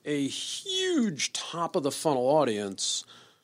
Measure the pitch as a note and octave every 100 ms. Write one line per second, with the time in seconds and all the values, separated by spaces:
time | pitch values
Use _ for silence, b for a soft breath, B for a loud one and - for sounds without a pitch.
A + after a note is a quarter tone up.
0 | C#3+ C#3+ C3+ - - - G4 F#4+ F#4 D#4+
1 | A3 C3+ - - - E3 E3 F#3 C#3 -
2 | E3 C3 B2+ D#3 C3 G#2 G2+ F#2+ - -
3 | b b b b